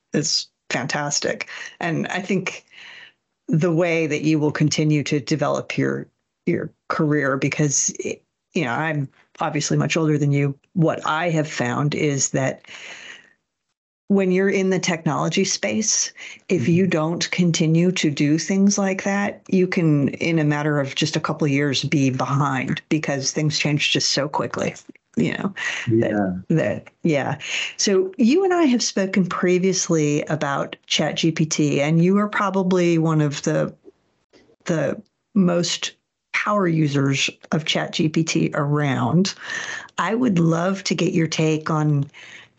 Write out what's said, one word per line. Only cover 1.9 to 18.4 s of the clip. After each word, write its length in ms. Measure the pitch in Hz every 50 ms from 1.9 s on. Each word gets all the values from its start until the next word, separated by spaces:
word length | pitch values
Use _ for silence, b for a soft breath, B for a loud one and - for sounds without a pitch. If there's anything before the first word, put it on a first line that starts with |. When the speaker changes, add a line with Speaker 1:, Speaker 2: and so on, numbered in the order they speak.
| 165 143 - -
Speaker 1:
I 120 | - 185
think 440 | 196 - 208 185 185 - - - B B B B B B B B B B B B _ _ _ _ _
the 260 | - - 160 151 180 165
way 360 | 160 180 170 165 165 165 151
that 140 | 143 151 -
you 180 | 156 156 156
will 120 | 143 151 -
continue 520 | - 151 151 - - 156 151 151 147 135
to 160 | - - 147
develop 580 | 139 - 160 143 143 139 139 131 135 - - -
your, 300 | 135 135 135 135 139 - _ _ _ _ _ _ _
your 280 | - 170 - - - - _ _ _
career, 480 | - - 160 151 147 151 139 135 135
because, 540 | 139 - 143 - - 156 147 143 - - - - -
it, 220 | - - - - _ _ _ _ _ _ _
you 100 | 196 156
know, 80 | 123 117
I'm 360 | 131 156 160 156 147 139 131 b b b b _ -
obviously 380 | 180 160 151 151 147 - 156
much 200 | 147 143 147 -
older 220 | 175 160 156 151 147
than 140 | 151 147 143
you. 260 | 143 143 139 139 - _ _ _
What 340 | 190 160 156 127 - -
I 240 | - 151 160 170 180
have 180 | 160 160 151 156
found 460 | - - 135 120 120 123 139 147 147
is 360 | - - 151 143 135 131 -
that 320 | - 143 135 131 - - B B B B B B B B B B B B B B B B _ _ _ _ _ _ _ _ _ _ _ _ _ _
when 220 | 202 196 190 185 180
you're 160 | 185 190 196
in 220 | 196 196 190 190
the 80 | 185 180
technology 640 | - - 180 165 170 165 143 139 156 170 165 - 190
space, 720 | 196 - - - 202 220 220 214 202 - - - - B B B B B B B -
if 180 | - 170 120
you 180 | - 170 170 190
Speaker 2:
Mm-hmm. 60 | 180
Speaker 1:
don't 400 | 180 165 151 160 175 170 - -
continue 640 | - - 180 175 160 - 170 156 160 165 170 180 180
to 180 | - - 160
do 280 | 147 - 151 143 151
things 400 | 160